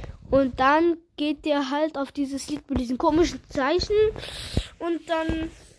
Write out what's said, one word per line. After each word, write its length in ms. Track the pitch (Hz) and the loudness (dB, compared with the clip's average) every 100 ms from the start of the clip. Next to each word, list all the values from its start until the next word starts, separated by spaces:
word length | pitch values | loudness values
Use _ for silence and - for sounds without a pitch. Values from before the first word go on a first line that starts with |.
| - - - | -12 -14 0
Und 300 | 269 269 240 | 2 2 2
dann 380 | 262 302 339 330 - - | 4 6 4 2 -4 -6
geht 300 | 294 294 311 | -4 -2 0
ihr 240 | 285 262 | 0 0
halt 280 | 285 311 294 | 0 -2 -2
auf 140 | 269 | -6
dieses 380 | - 277 269 - | -6 -6 -6 -8
Lied 200 | 294 - | -10 -4
mit 100 | 262 | -4
diesen 180 | 240 247 | -2 0
komischen 440 | 330 302 320 254 - | 2 4 2 -2 -8
Zeichen 460 | - 262 349 - 415 427 - - - - - - - | -4 0 0 2 2 2 0 -10 -12 -6 -4 -6 -6
und 300 | 330 330 339 | -4 -4 -2
dann 400 | 320 320 320 320 - - | -2 -2 -2 -6 -10 -20